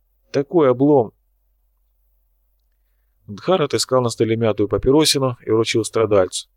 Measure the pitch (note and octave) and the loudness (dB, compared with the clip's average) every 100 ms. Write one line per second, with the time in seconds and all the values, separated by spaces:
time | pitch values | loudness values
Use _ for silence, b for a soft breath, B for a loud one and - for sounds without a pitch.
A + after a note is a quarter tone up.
0 | _ _ _ C3+ C#3 F3 C#3 B2 C#3+ C#3+ | _ _ _ -6 -2 2 2 2 2 2
1 | G#2 - _ _ _ _ _ _ _ _ | 2 -6 _ _ _ _ _ _ _ _
2 | _ _ _ _ _ _ _ _ _ _ | _ _ _ _ _ _ _ _ _ _
3 | _ _ - G2 - F#3 C#3+ A2+ - B2+ | _ _ -20 -12 -4 -2 -2 -4 -2 -2
4 | A#2+ - A2 A2+ A2+ G2+ G2+ G2+ B2+ D3 | -2 -2 -2 0 -2 -2 -2 -2 2 2
5 | D3+ C#3+ C3+ B2 - A2 A2+ A#2 G#2 A2+ | 2 0 -4 -6 -2 -2 0 -2 -4 -2
6 | G#2+ G2+ F#2 - - | 2 2 2 -4 -16